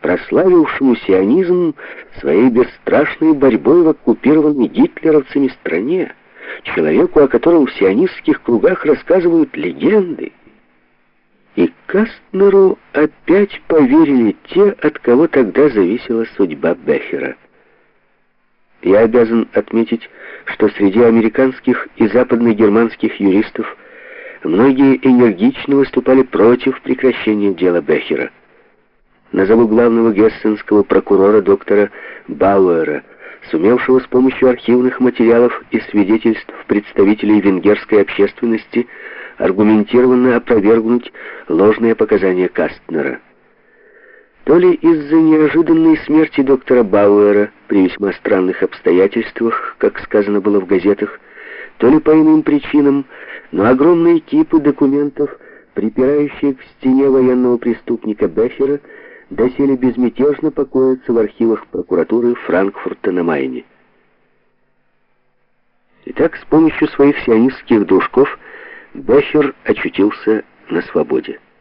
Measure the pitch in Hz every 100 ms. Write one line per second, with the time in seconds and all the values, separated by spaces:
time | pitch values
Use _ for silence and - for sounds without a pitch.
0 | 78 90 - 101 185 180 147 - 135 117
1 | - 95 98 151 180 180 170 - - -
2 | - - 69 82 127 113 - - - 113
3 | 151 - 160 151 135 113 147 170 160 147
4 | - 110 117 156 156 147 113 - 139 -
5 | 165 151 135 143 135 - - 80 117 185
6 | 151 - _ _ - - - - - 156
7 | 180 - 139 - 165 170 131 - 98 101
8 | 185 - - 143 - 117 - 185 151 139
9 | - 185 175 165 151 - 151 131 - 208
10 | 180 147 - _ _ _ _ _ _ _
11 | _ _ _ _ _ - - _ _ 190
12 | 226 - _ 190 196 196 190 - _ -
13 | 156 _ - 185 202 - - 160 135 147
14 | 151 135 110 98 _ 175 202 196 151 -
15 | - 120 165 135 113 87 147 113 87 117
16 | - 113 113 - 92 73 82 82 - -
17 | - 69 65 - _ _ _ _ _ _
18 | _ _ _ _ _ _ _ _ 87 98
19 | 113 120 113 113 110 - - 113 113 113
20 | - - - - - - 107 - 101 98
21 | 120 113 110 107 131 127 - 123 - -
22 | 113 107 123 117 117 104 107 104 117 -
23 | 110 - 98 92 110 - - - - -
24 | - - - - - 87 135 131 139 127
25 | 135 123 120 90 113 135 - 139 135 -
26 | 131 131 131 - 107 123 - 131 - 127
27 | 131 117 - 107 101 90 90 87 73 -
28 | - 73 65 _ _ _ _ _ _ _
29 | _ _ _ - 95 113 117 110 120 113
30 | 113 98 110 - 110 107 - 107 98 98
31 | - 98 98 107 95 98 - 101 101 -
32 | - - - - - 202 92 85 76 151
33 | - - - - - - 92 127 - 127
34 | - 123 131 - 127 123 - 123 127 127
35 | 127 120 117 117 123 - - 113 - 107
36 | 95 113 117 113 - - - 104 - -
37 | 98 107 104 107 98 95 98 104 - 107
38 | 98 - 101 - 120 113 - 120 120 -
39 | - - - - - 95 107 110 104 123
40 | 127 127 127 120 - 113 98 117 113 120
41 | - - - - - 80 101 110 113 113
42 | 107 104 95 90 90 - 78 - - 82
43 | 67 64 _ _ _ _ _ _ _ _
44 | _ _ _ _ - 160 180 170 165 165
45 | 143 160 160 156 151 151 165 160 160 156
46 | - 156 156 - 135 131 - 123 110 101
47 | 104 104 104 104 104 _ _ 101 92 -
48 | 101 90 - 101 92 - - - - 87
49 | 98 - 113 - 113 - - - 101 -
50 | - 110 101 104 98 101 92 95 95 101
51 | 104 - _ - - - - _ 117 151
52 | 151 156 156 156 151 143 - 147 143 139
53 | 135 - - - - 80 104 131 151 175
54 | 165 170 - 147 160 160 143 135 139 139
55 | 147 139 143 - - - _ - 107 117
56 | 127 147 147 - 143 131 - _ 131 131
57 | 139 135 127 127 123 120 120 113 - 117
58 | 110 104 101 82 120 - 135 143 - -
59 | - - _ 98 123 127 139 131 127 123
60 | 123 - 139 139 156 - 135 135 131 131
61 | - 117 107 - 113 107 - 87 85 90
62 | 82 113 120 123 - 87 98 - 90 90
63 | 101 90 85 80 131 - - _ _ _
64 | _ _ _ _ _ _ _ _ _ _
65 | _ _ _ _ _ _ _ _ _ _
66 | - - 165 - - 156 160 - 151 -
67 | 143 143 - 110 123 127 - 117 98 95
68 | - - 139 - - - - - - -
69 | 135 143 139 151 139 - - - - -
70 | 101 - - 110 - _ _ - - -
71 | 147 135 - - _ _